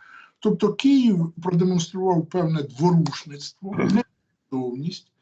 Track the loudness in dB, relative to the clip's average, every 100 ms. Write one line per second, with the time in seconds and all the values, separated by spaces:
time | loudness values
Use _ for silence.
0 | -20 -20 -20 _ -2 0 0 2 4 4
1 | 4 2 -2 -4 -2 0 2 0 -2 -4
2 | 0 0 0 -2 -2 -2 -6 0 2 4
3 | 2 -4 -14 -16 -16 _ -10 -4 2 2
4 | 0 _ _ _ _ -8 -6 -6 -8 -10
5 | _ _